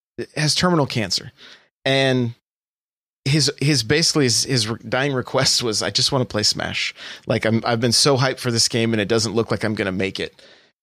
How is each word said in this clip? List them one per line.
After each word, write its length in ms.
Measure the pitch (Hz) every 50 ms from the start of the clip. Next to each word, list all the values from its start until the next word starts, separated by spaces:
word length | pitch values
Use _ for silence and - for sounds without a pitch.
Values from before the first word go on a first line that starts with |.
| _ _ _ - 113 - -
has 180 | 151 151 147 -
terminal 320 | - 180 180 175 156 135
cancer, 440 | - - 120 101 92 - - - 120 - - - - - - _ _ _ _ -
and 500 | 135 135 135 135 135 131 127 120 117 117 - _ _ _ _ _ _ _ _ _ _ _ _ _ _ _ _ -
his, 280 | 135 147 160 131 139 - -
his, 220 | 139 151 151 127 107
basically 400 | 107 147 160 160 - - 156 135
his, 200 | 120 110 - -
his 240 | - 139 120 104 110
re-, 100 | 113 - - 110
dying 240 | 127 127 139 147
request 500 | 135 127 113 - - 131 139 - - -
was, 200 | 123 113 104 101
"I 80 | 95 -
just 200 | - - 127 -
wanna 140 | 147 127 120
play 180 | - - 104
Smash. 500 | 104 - - - - - 92 - - - - - - - - - -
Like, 180 | - 117 110 -
I'm, 180 | 110 110 113 -
I've 160 | 120 120 113
been 120 | 127 120
so 240 | 110 - - 147 139
hyped 220 | 123 135 131 127 -
for 100 | - 123
this 160 | 117 113 - -
game, 240 | - 117 113 113
and 80 | 113 107
it 80 | 101 92
doesn't 240 | 117 113 107 107 95
look 160 | 113 110 -
like 120 | 113 98 113
I'm 100 | 107 107
gonna 160 | 101 101 95
make 260 | 92 95 95 98 - -
it, 160 | 82 - - - - - - _ _ _ _ _